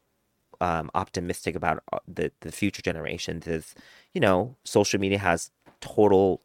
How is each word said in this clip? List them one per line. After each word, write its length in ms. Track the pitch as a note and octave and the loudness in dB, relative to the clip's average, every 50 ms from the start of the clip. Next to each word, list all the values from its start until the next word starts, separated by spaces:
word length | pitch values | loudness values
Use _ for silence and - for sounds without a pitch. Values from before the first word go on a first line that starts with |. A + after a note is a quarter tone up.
| _ _ _ _ _ _ _ _ _ _ _ - | _ _ _ _ _ _ _ _ _ _ _ -4
um, 280 | F2+ F2+ E2 E2 D2+ - - | -2 -2 -2 -2 -4 -4 -4
optimistic 600 | F2+ F#2+ - - F#2+ E2+ F2 F#2 - - F#2 E2 | -4 -4 -2 -4 -6 -4 -4 -6 -4 -4 -6 -4
about, 280 | F2 D#2 D#2+ D#2 - - - | -2 -2 -2 -2 -2 -4 -8
uh, 80 | - - - - | -8 -8 -8 -10
the, 240 | F2 - E2 D2 _ _ | -6 -4 -4 -4 _ _
the 120 | - D#2+ | -16 -14
future 300 | D#2+ - - G2 - - | -8 -2 -2 -2 -2 -2
generations 640 | - F#2 D#2+ D#2+ D2+ - - F2 - - E2 E2 D#2 E2+ | -6 -6 -4 -4 -6 -8 -8 -8 -8 -8 -8 -8 -6 -6
is, 280 | E2 D#2+ D#2 - - - - - - - _ _ - | -6 -6 -6 -10 -20 -20 -20 -20 -20 -20 _ _ -2
you 80 | F#3+ | 2
know, 340 | C#3+ G#2 F#2 F2+ G2+ B2 C3 _ - | 2 4 4 4 2 -2 -6 _ -8
social 360 | - - A2 G#2 - - G2+ | 0 2 2 2 2 0 0
media 180 | G2 G2 G2 G2 | 0 0 0 0
has 340 | G2 F#2 E2+ E2+ - - _ _ _ _ _ - | 2 2 0 0 -2 -8 _ _ _ _ _ -20
total 600 | - - - - G#2+ G#2 G2 F#2 G2 F#2+ F2+ - | -18 -6 2 4 6 6 8 6 6 4 2 0